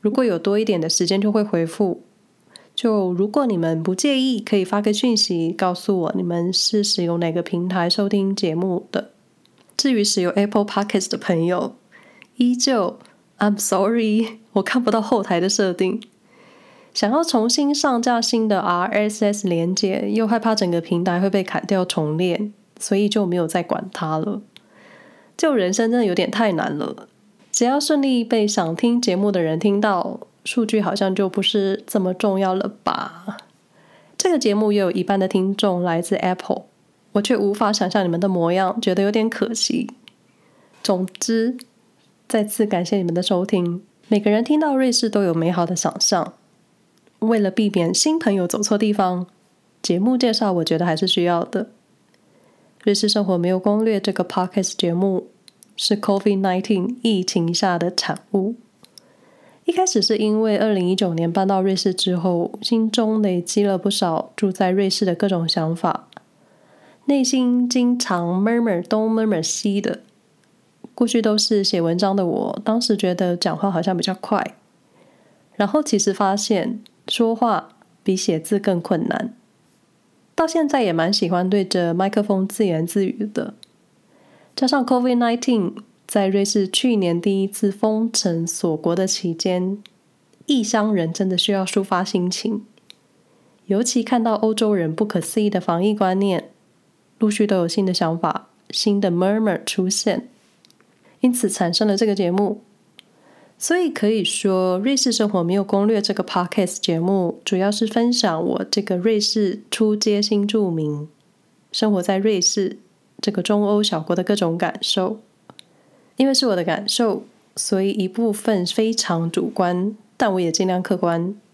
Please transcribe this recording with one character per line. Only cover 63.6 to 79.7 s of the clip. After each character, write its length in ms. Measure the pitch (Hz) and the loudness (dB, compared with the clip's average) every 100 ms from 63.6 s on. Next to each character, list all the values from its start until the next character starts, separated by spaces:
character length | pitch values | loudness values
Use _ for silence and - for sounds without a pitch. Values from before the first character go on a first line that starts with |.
了 120 | 202 190 | 2 2
不 140 | 196 | 0
少 400 | 196 180 160 - - | 0 0 0 -4 -2
住 160 | 202 | -2
在 180 | 185 185 | 0 2
瑞 180 | 190 196 | 2 0
士 160 | - | 0
的 120 | 196 170 | 0 0
各 120 | 202 | 0
种 180 | 185 165 | 0 0
想 260 | - 160 | 0 -2
法， 340 | 165 175 - - - _ _ _ _ _ _ - - - | -2 -2 -4 -8 -20 _ _ _ _ _ _ -20 -12 0
内 180 | 277 | 2
心 440 | 254 262 247 247 247 | 2 2 2 2 2
经 300 | 254 247 247 | 2 2 0
常 420 | 240 180 170 180 | 0 -2 0 0
murmur 400 | 208 233 233 175 | 2 2 2 0
东 320 | 202 214 220 | 0 0 0
murmur 300 | 220 220 185 | 0 0 0
西 380 | 160 - 208 202 | -2 -4 -2 -2
的。 220 | 196 - - _ _ _ _ _ _ _ - | -2 -6 -12 _ _ _ _ _ _ _ -20
过 100 | - | -2
去 160 | 233 233 | 0 2
都 160 | 220 214 | 2 0
是 280 | - 208 | 2 0
写 160 | 196 185 | 0 0
文 180 | 165 170 | 0 2
章 160 | 196 | 0
的 100 | 196 | 2
我， 380 | 180 - - - | 0 -2 -4 -4
当 160 | 202 226 | -2 -2
时 160 | 233 208 | 0 0
觉 160 | 185 | 0
得 240 | 180 180 175 | 0 0 0
讲 200 | 175 165 | -2 -2
话 120 | 196 | -2
好 140 | 175 | 0
像 140 | 160 180 | 0 -2
比 80 | |
较 100 | 175 | -2
快， 400 | 185 - 208 - - _ _ _ _ _ _ _ _ _ - | -6 -2 -2 -2 -10 _ _ _ _ _ _ _ _ _ -2
然 100 | 202 | 0
后 160 | 294 | 0
其 160 | 302 208 | 2 0
实 160 | 202 | 0
发 220 | 190 196 202 | 2 0 0
现 440 | - 202 - 208 - _ - | 0 0 0 -6 -12 _ -8
说 280 | - 226 | 0 0
话 360 | 226 240 190 - _ _ _ | 2 0 0 -4 _ _ _
比 140 | - 185 | -2 -2
写 240 | - 160 | 0 -2
字 180 | 156 202 | 0 -2
更 220 | 202 180 | 0 -2
困 260 | 170 165 165 | 0 -2 0
难。 280 | - 240 - _ _ _ | -4 -6 -10 _ _ _